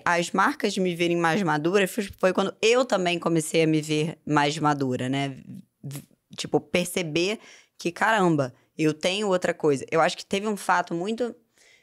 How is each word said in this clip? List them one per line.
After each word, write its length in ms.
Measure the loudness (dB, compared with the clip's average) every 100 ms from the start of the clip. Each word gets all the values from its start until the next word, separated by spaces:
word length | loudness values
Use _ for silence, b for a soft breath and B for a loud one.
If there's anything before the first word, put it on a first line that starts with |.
| 0
as 260 | 0 0
marcas 420 | 2 0 0 -2
de 60 | 0
me 160 | -2 0
verem 220 | 0 2
mais 240 | 2 2
madura 440 | 2 0 2 2 0
foi, 160 | -2 -8 0
foi 140 | 0
quando 220 | 2 -2 0
eu 240 | 2 2 2
também 340 | 0 0 -2
comecei 440 | 0 0 2 2
a 40 | 4
me 140 | 2
ver 360 | 2 0 -2 -4 -2
mais 320 | 0 2 0
madura, 520 | 0 0 -2 -2 -2
né? 280 | -4 -4 -8 -16 -18 -20 _
V-, 200 | -14 -14 -16 _ _ -14
tipo, 220 | -2 -2
perceber 800 | 0 -2 -2 -4 -2 -2 -2 -4 B B B -10
que, 140 | -8
caramba, 600 | -2 0 4 4 2 0 -6 b -2
eu 160 | 0
tenho 340 | 0 -2 0 0
outra 260 | 0 0
coisa. 320 | 0 0 0 0
Eu 80 | 2
acho 160 | 2 0
que 100 | -6
teve 220 | -4 -2
um 80 | -4
fato 380 | 0 0 0 -4
muito, 400 | -4 -4 -6 -8 _ b b b